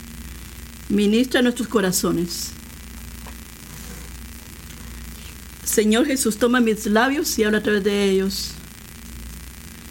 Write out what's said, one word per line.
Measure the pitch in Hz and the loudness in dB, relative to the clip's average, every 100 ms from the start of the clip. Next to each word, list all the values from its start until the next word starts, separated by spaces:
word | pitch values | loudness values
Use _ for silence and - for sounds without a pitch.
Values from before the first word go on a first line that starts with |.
| - - - - - - - - - | -14 -14 -12 -12 -14 -14 -14 -12 -2
Ministra | 202 208 220 254 311 | 2 6 6 4 4
nuestros | 247 240 226 | 4 2 2
corazones. | 226 190 180 185 170 175 - - - - - - - - - - - - - - - - - - - - - - - - - - - - - - - - - | 4 4 2 2 2 0 -4 -8 -10 -14 -14 -14 -14 -12 -12 -12 -12 -14 -16 -16 -14 -14 -12 -12 -12 -14 -14 -14 -14 -14 -14 -12 -12 -12 -14 -14 -14 -14 -10
Señor | - - 214 220 285 | 0 4 6 6 4
Jesús, | 262 233 208 | 2 2 4
toma | 247 247 | 4 6
mis | 226 208 233 | 4 2 4
labios | 214 254 285 320 - | 4 4 2 0 2
y | |
habla | 214 214 | 2 2
a | |
través | 180 208 | 2 2
de | 196 202 196 | 2 4 4
ellos. | 190 190 196 - - - - - - - - - - - - - - - | 4 2 -2 -6 -8 -14 -18 -16 -16 -14 -12 -12 -12 -12 -14 -14 -14 -14